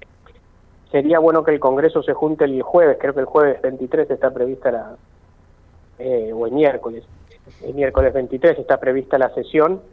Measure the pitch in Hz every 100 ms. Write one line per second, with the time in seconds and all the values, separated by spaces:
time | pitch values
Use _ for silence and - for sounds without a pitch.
0 | - _ - - _ _ _ _ _ 143
1 | 147 165 160 160 156 147 131 135 160 160
2 | 143 135 156 156 147 131 - 175 160 131
3 | 139 139 135 156 147 131 131 131 127 156
4 | 147 135 131 127 127 131 131 113 107 -
5 | _ _ _ _ _ _ _ _ _ -
6 | 131 123 110 113 117 135 147 123 120 117
7 | - - - _ - - - 143 135 135
8 | 131 135 123 131 170 139 120 135 131 131
9 | 131 139 127 127 - 156 156 190 -